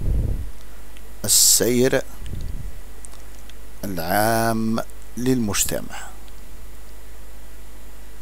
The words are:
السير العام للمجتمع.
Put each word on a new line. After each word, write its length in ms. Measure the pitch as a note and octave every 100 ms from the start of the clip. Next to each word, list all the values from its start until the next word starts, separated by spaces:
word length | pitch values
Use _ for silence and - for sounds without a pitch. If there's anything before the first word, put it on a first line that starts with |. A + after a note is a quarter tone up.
| - - - - - - - - - - - -
السير 800 | - - - - G#2 B2 C3 C3+ - - - - - - - - - - - - - - - - - -
العام 960 | G2+ F2 E2 G2 A2 A2+ A2+ A2+ A2 A2+ - - - A2+
للمجتمع. 920 | B2+ B2+ G#2+ F#2+ - G#1+ - - - - - - - - - - - - - - - - - - - - - - - -